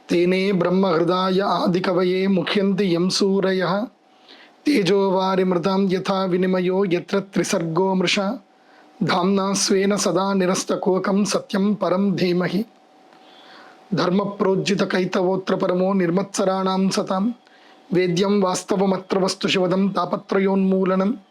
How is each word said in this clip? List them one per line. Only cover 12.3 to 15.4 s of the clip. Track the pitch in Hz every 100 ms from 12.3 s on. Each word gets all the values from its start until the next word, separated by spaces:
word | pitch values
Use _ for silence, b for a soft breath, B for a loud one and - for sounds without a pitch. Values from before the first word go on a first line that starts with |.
| 175 175 185 226 - _ - - B B B B B B B -
धर्मप्रोज्झितकैतवोऽत्र | 165 175 190 196 - 196 190 151 202 196 190 185 202 180 190